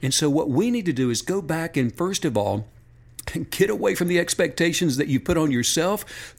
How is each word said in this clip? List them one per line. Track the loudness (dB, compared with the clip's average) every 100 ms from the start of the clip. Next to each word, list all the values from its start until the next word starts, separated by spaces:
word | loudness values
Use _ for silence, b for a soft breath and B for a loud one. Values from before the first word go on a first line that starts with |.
And | -2
so | 2 2
what | 2 2
we | 2 2
need | 2 0
to |
do | 0 0
is | 0
go | -2 -4
back | -2 -4 -2 0
and, | -2
first | 0 -2 0 0
of | 0
all, | 0 -2 -6 -16 -20 -20
<laughs> | -20 -14 -8 -8 -6
get | 0 0
away | 2 0
from | 0 2
the | 2
expectations | 0 0 0 2 0 2 0 0
that | 0
you | 0
put | 2 2
on | 2
yourself | 2 0 0 0 -2 -6 B B